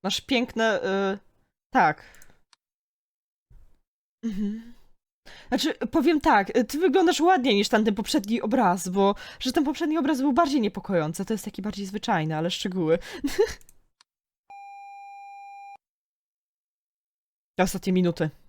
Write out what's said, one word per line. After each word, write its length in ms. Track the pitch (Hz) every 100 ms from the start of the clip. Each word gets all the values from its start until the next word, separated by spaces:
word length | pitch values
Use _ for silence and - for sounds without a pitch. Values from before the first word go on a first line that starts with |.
Masz 160 | 190 -
piękne, 640 | - 247 240 220 226 202
y, 340 | - 196 196 196 _ _ _ _ _
tak. 520 | 262 165 151 - - - _ _ _ _ _ _ _ _ _ _ _ _ - - _ _ _ _ _
Mhm. 500 | 233 190 202 220 233 233 _ _ _ _ - - -
Znaczy, 260 | 247 302
powiem 460 | - 254 339 277 311
tak, 360 | 320 220 196 240
y, 80 |
ty 140 | 226 294
wyglądasz 420 | 349 277 339 294
ładniej 340 | 330 370 254
niż 140 | 202 233
tamten 260 | 220 220
poprzedni 480 | 208 208 302 208 233
obraz, 460 | 214 262 202 180 180
bo 260 | 190 196 208 - -
że 120 | 254
ten 120 | 330
poprzedni 340 | 277 294 320 320
obraz 220 | 285 277
był 120 | 277
bardziej 280 | 262 320 277
niepokojący, 640 | 208 190 - 185 156 165
to 100 | 190
jest 100 | 220
taki 180 | - -
bardziej 240 | 202 202 196
zwyczajny, 500 | 208 - 190 156 156
ale 140 | 170
szczegóły. 480 | - 196 185 160 165 - 302
<laughs> 140 | 277 - 453 - - _ _ _ _ _ _ _ _ - 698 - 807 807 807 807 807 807 784 807 807 807 _ _ _ _ _ _ _ _ _ _ _ _ _ _ _ _ _ -
Ostatnie 340 | 185 180 -
minuty. 380 | 185 175 170 156 -